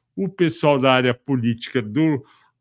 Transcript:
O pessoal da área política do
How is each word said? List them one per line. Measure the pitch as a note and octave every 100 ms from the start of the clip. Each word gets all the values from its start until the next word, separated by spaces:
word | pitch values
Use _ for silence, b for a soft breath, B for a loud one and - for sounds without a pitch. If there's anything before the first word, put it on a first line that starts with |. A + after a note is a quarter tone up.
| _ -
O | F#3+
pessoal | F#3+ E3 - D3+ C#3
da | C3
área | B2+ B2+
política | A#2+ - C3 A#2 B2 - C3
do | G#2+ A#2+ D#3+ C#3 b b b -